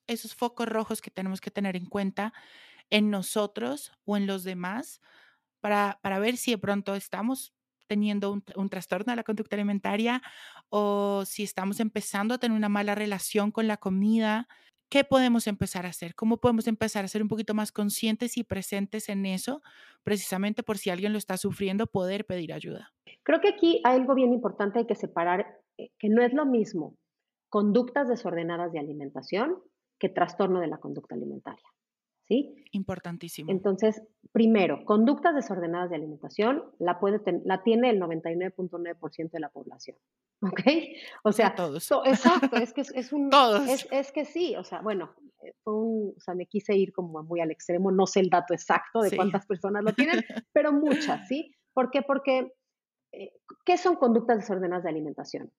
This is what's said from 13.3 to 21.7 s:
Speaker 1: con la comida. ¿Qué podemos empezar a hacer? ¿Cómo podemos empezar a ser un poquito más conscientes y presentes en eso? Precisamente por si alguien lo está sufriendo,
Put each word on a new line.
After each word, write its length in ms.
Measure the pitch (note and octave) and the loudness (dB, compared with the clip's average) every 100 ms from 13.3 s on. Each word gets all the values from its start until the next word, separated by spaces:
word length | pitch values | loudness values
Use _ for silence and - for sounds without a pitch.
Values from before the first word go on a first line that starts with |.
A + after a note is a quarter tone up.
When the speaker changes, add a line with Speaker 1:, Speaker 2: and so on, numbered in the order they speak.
| G#3+ G#3 | 0 0
Speaker 1:
con 160 | G#3+ A3 | 0 0
la 120 | G#3 | 0
comida. 680 | G3 F#3+ G3+ A3+ A3 G#3+ A#3+ - _ _ - | 0 2 4 4 2 0 -4 -14 _ _ -2
¿Qué 140 | C#4+ | 2
podemos 420 | C#4 C4+ B3+ A#3 A3+ | 4 6 6 4 2
empezar 400 | G#3 G3 F#3+ F3+ | -2 -4 -4 -8
a 40 | |
hacer? 240 | E3 E3+ | -8 -12
¿Cómo 240 | - A3 A#3 | -4 0 2
podemos 280 | B3 A3+ A3+ | 4 2 2
empezar 380 | A3 A3 G#3+ | 0 -2 -2
a 40 | G3 | -4
ser 140 | G#3+ | -2
un 60 | G#3+ | -2
poquito 260 | A3 A3 | -2 -2
más 180 | G#3+ G#3+ | -2 -4
conscientes 640 | - G#3 - A3 A3 A#3+ - | -2 -2 0 -2 0 -2 -4
y 80 | |
presentes 640 | A3+ F#3+ F#3 G3+ G3 G#3+ G#3+ | -4 -6 -4 -4 -4 -6 -6
en 160 | G3 | -6
eso? 380 | G3 F#3+ G#3+ D4 - - - _ | -4 -4 -4 -8 -10 -20 -20 _
Precisamente 600 | - G#3 - F#3 G3+ G#3+ | -4 -2 -2 -2 -2 -2
por 140 | A3 G#3 | -4 -2
si 140 | - | -2
alguien 220 | F3 G3+ | -2 -2
lo 60 | G#3+ | -2
está 180 | - F#3 | -2 -4
sufriendo, 500 | G3+ F#3 G3 | -4 -2 -2